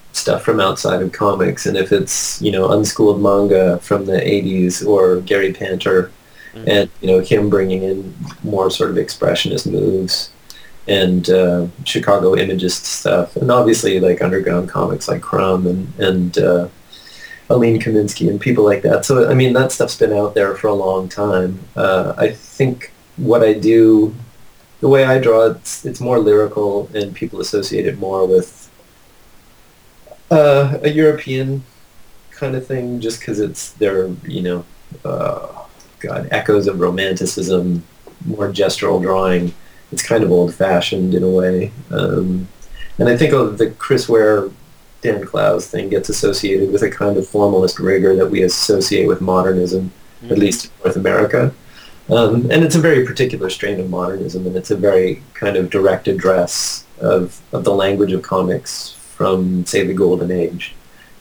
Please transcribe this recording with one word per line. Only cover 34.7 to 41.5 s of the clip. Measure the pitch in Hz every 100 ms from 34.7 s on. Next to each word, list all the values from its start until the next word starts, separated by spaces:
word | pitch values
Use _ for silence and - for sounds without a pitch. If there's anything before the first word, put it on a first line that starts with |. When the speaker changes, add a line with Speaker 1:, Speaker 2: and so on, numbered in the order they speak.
| - - -
Speaker 1:
uh, | - - - - - - - - - -
God, | - - -
echoes | 101 - 104 98
of | 92
romanticism, | 90 90 95 87 87 - 92 92 90 85 - - - - -
more | 107 101
gestural | 98 95 - 101 90
drawing. | 90 95 95 90 87 - - - -
It's | -
kind | - 113
of | 95
old-fashioned | 90 87 - 92 87 - 98 92
in | 92
a | 92
way. | 92 92